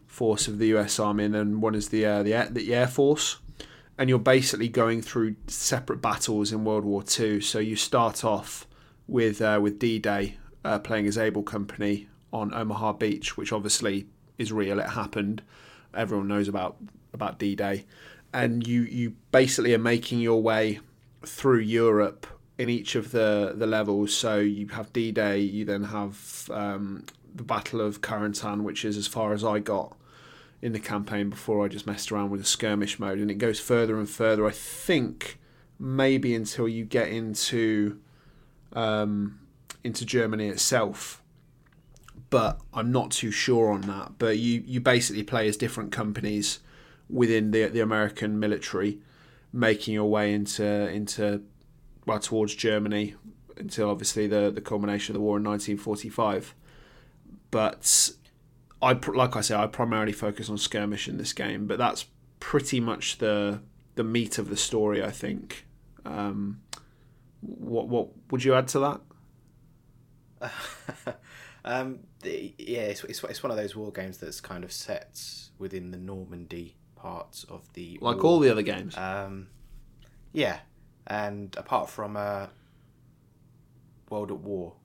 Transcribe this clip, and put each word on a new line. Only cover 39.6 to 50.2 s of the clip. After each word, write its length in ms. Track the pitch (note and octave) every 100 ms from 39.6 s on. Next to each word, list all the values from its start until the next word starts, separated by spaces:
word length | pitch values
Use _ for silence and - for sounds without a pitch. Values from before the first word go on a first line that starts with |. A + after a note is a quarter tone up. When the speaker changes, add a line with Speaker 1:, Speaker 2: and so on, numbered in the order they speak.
| - -
Speaker 1:
into 220 | A#2+ G#2+ A#2+
Germany 440 | B2+ A2+ A2 G#2
itself, 720 | F2 - B2+ G#2 - - - _ - - _ _ - _ - - - -
but 300 | B2+ G#2+ - -
I'm 180 | - A2+
not 180 | B2 G#2+
too 220 | - A#2
sure 400 | G2+ - A#2+ A2+
on 100 | G2
that. 380 | G2 G2 - -
But 180 | A#2 A2
you, 240 | A#2 A#2
you 160 | B2 B2+
basically 420 | B2+ B2 B2 G#2
play 240 | G#2 A#2+ G#2+
as 100 | G#2
different 340 | A#2 - G#2
companies 680 | A2+ G#2+ G#2+ G#2 G#2 G#2 - - - - - -
within 400 | B2 A#2 A2+ G#2+
the, 140 | A2 A2
the 120 | A#2
American 600 | A2 A2 G#2 - G#2+ G#2+
military, 600 | G#2+ F#2+ - F#2 G2+ G#2 - - - - -
making 440 | B2+ A2+ G#2+ - G#2+
your 140 | G#2
way 220 | G#2